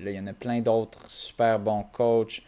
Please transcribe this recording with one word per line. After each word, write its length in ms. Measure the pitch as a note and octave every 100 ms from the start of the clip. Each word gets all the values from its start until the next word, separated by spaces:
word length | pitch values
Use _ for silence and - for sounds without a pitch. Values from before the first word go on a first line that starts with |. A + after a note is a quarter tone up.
| F#2+
là, 60 |
il 40 | G2
y 40 |
en 80 | G2
a 60 |
plein 280 | - B2 A#2+
d'autres 500 | A#2 A2+ A2 - -
super 480 | - - - A#2 A2
bons 240 | G#2 G#2 G2+
coachs. 500 | - A#2+ A#2 A2 -